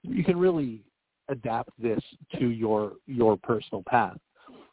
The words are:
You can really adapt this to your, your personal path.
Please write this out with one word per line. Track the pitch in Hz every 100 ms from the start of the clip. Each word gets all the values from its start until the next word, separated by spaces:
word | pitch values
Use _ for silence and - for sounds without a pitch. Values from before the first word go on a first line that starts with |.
You | - 254
can | 175 175
really | 185 165 131 110 _ _ _ _ -
adapt | 131 113 113 120 -
this | 113 107 - - - -
to | 123
your, | 113 110 107 104 - -
your | 127 113 104
personal | - 110 - 98 -
path. | 123 98 - _ _ - - -